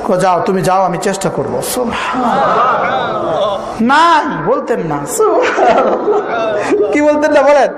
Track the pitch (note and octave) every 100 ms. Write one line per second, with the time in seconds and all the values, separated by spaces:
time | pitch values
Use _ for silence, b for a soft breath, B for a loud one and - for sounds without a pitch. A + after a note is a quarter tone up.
0 | - F#3 F#3+ F3 - F#3+ F3 F#3 F#3 F3
1 | G3+ F#3+ E3+ - B2 - - B3 A#3+ -
2 | - B3+ A#3+ G3+ - - G#3 G3 F3+ F#3+
3 | - - E3+ D#3+ G#3 F#3+ - - A3+ C#4+
4 | E4+ D#4+ D4+ E3 D#3 C#4 B3+ A3 E3+ C#3+
5 | C#3+ - G#4+ E4 B4+ - B3 - - -
6 | - - - A#3 A3 G#3 - G#4 G#4 D4
7 | D4 D4 D4+ D4 C4+ D4 G#3